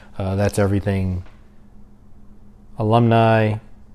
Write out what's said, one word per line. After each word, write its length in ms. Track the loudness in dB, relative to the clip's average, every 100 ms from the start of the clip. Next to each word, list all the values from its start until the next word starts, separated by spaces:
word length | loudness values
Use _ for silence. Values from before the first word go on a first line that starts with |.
| -16 -8
Uh, 180 | -6 -2
that's 220 | -2 0
everything 680 | 0 0 -2 -2 -4 -6 -10 -18 -20 -20 -20 -20 -20 -20 -20 -20 -20 -20 -20 -20 -16 -4
alumni, 760 | 2 4 4 4 4 2 0 -4 -10 -20 -20